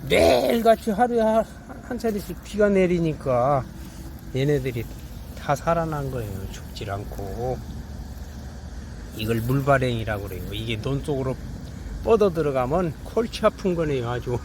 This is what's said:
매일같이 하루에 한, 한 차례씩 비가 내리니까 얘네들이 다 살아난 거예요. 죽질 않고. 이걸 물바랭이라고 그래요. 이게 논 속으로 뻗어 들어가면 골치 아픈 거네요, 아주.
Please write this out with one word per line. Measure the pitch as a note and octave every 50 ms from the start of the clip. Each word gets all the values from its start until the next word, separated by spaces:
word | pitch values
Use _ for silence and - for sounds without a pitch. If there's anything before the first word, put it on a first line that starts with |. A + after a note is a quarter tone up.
| - -
매일같이 | F3 - - - C4 A#3+ C#4 C4 A#3+ A#3 A3 A3+ A3 G#3+ - A#3
하루에 | G3+ F#3 B3 A#3+ A#3+ A#3
한, | A3 A3 A3 A3+ G#3+ - - - - - - -
한 | - - B3+ A#3
차례씩 | - A3+ G#3 G#3 - - F3 - -
비가 | - - G3+ G#3 G3+
내리니까 | G3+ F#3+ F#3 F3 F3+ F3 E3+ D#3+ D3 A#2 - C#3+ B2+ A#2+ A#2+ C#3 D3 C3+ B2+ - - - - - - - - - - - - - -
얘네들이 | C3 C3+ D3 D3 C#3 B2+ C3+ A#2 A#2+ A2 - - - - - - - - - - -
다 | - - D3
살아난 | C3+ - E3 E3+ E3+ E3 D#3+ D#3 D3 C#3 C3+
거예요. | B2+ B2 A2 G#2 G2 F#2+ F#2+ F#2+
죽질 | - - - - - - A2+ G2
않고. | G2 G2+ G#2 - - - G2+ G2 G2 G#2+ A#2+ B2+ B2+ - - - - - - - - - - - - - - - - - - - - - - - - - - - - - - - -
이걸 | - A2 G#2+ A#2 A2+
물바랭이라고 | A2 A#2+ C3 C#3 C3+ C#3 C#3 C3 C3 B2+ A#2+ A2+ A2+ A2 G#2+ G2+ G2+
그래요. | G2 F#2 F2+ F2+ F#2
이게 | G2+ G#2+ A2+ A#2 A#2 G#2
논 | - C#3 C#3 C#3
속으로 | C3 - D3 C3 C3 C3 B2+ - - - - - - - - - - - - -
뻗어 | - G#3+ A3+ G#3+ G#3 G3
들어가면 | E3 E3 D3+ D3 C3+ C3 B2 B2 C#3+ F3+ F#3 E3 C3 - -
골치 | - - A3 A#3+ A3+ - - A3
아픈 | G#3+ G#3 - - G3 F3+
거네요, | E3 E3 D3+ C#3+ C3 A#2 A#2
아주. | B2 A#2+ A#2 B2+ A#2+ A#2 -